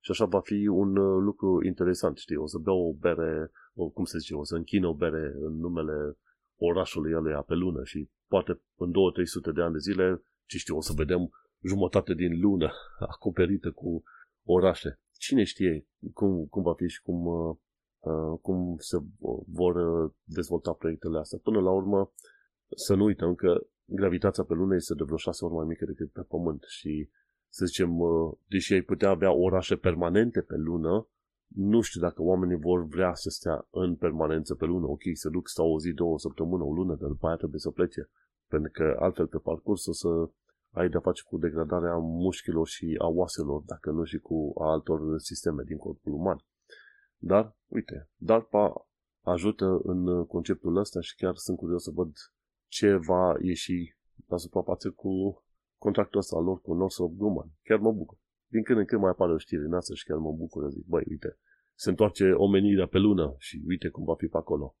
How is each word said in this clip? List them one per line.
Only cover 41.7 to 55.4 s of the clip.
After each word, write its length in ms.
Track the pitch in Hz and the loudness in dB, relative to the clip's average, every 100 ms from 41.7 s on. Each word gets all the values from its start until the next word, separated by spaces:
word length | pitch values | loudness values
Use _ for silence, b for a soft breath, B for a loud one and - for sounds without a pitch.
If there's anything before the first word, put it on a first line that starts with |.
| 87 85 85 | 0 0 -2
mușchilor 680 | 82 82 92 87 - 82 82 | -2 -2 -2 -2 -4 -2 -2
și 280 | - 82 80 | -4 -6 -2
a 80 | 85 | 0
oaselor, 560 | 82 90 - 73 73 | 0 0 -2 -4 -4
dacă 280 | 78 82 - | -6 -10 -4
nu 140 | 80 | -4
și 140 | 82 78 | -4 -6
cu 340 | - 80 76 - | -4 -4 -4 -2
a 120 | 80 | 0
altor 480 | 80 76 80 78 78 | 0 0 -2 -2 -6
sisteme 440 | - - - 73 | -6 -6 -4 -4
din 140 | 71 78 | -6 -10
corpul 360 | - - - | -10 -10 -8
uman. 320 | 73 92 76 _ _ B B B B B _ | -4 -2 -4 _ _ B B B B B _
Dar, 400 | 85 98 107 _ _ | 2 2 2 _ _
uite, 420 | - - - 78 _ | -6 -6 -14 -16 _
darpa 720 | - 113 113 104 104 - _ _ _ _ | 2 2 4 2 2 0 _ _ _ _
ajută 600 | - 90 95 110 95 92 | -2 0 0 0 2 2
în 440 | - 92 90 87 85 | 2 0 2 0 0
conceptul 500 | 87 82 92 87 87 | -4 -2 -2 0 0
ăsta 240 | 104 87 | 0 -4
și 160 | 85 - | -8 -4
chiar 200 | 92 90 | -2 -2
sunt 200 | - 90 | -4 -4
curios 260 | 85 87 | -2 -2
să 80 | - | -2
văd 220 | 80 85 - - _ _ _ _ | -4 -4 -4 -20 _ _ _ _
ce 280 | - 104 | 2 6
va 400 | 98 80 90 92 78 | 6 4 4 4 2
ieși 560 | 90 87 - 90 85 _ _ _ - | 0 -2 -2 -4 -4 _ _ _ -6
la 100 | 87 | -6
suprafață 540 | 87 95 - 90 101 | -2 -4 -2 -4 -6
cu 520 | - 98 95 98 92 | -6 -4 0 -2 -4